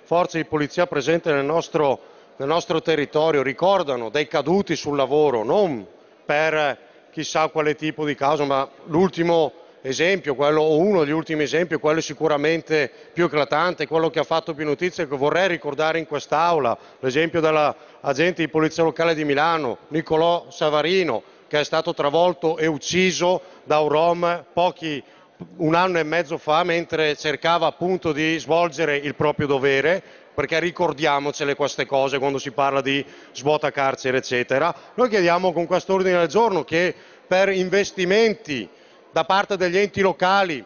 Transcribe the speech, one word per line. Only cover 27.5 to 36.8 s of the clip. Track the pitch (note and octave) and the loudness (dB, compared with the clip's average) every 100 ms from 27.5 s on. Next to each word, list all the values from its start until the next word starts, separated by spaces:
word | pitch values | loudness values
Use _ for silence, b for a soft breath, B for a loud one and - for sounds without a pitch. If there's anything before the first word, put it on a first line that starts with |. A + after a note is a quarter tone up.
| E3+ D#3+ | 2 0
appunto | - F3 F#3 E3 | -2 -4 -2 -2
di | D3 D#3+ D#3+ | -2 0 -2
svolgere | B2+ E3 F3 C#3 D#3 C#3+ | 0 0 0 -2 -2 -2
il | C#3+ - | -4 -2
proprio | D3+ D3 D3 | -2 0 0
dovere, | C#3 C#3 C3+ C#3+ F#3 - B B - | 0 2 2 2 -2 -4 B B -8
perché | C#3 D#3+ | -4 -2
ricordiamocele | F3 E3+ E3+ C#3 D3+ C#3 C#3+ - C#3+ | -2 -2 -2 0 0 0 -2 -4 -4
queste | C#3 C#3+ - C3 | -2 -2 -4 -2
cose | C#3 C3+ C3+ | 0 0 0
quando | C#3 C3+ | -2 -4
si | C#3+ | -6
parla | - C#3 C#3 | -2 0 0
di | C3 C#3 - B B | 0 -2 -4 B B
svuota | - C#3 D3+ D3+ | -6 -2 0 0
carcere, | C#3 C3+ B2+ C3+ B2+ | 0 -2 -2 -2 -2
eccetera. | - B2 A#2+ C3 E3 - B | 0 -2 0 0 0 -4 B
Noi | - B3 | -2 0
chiediamo | G#3 E3+ F3 F#3 | 2 2 2 0
con | D#3+ E3 | -2 -2
questo | F3+ - F#3+ | -2 0 0
ordine | F#3+ F3+ | 2 2
del | E3 | 2
giorno | F#3+ A#3 F3+ | 2 2 0
che | C3+ D#3+ | -2 -2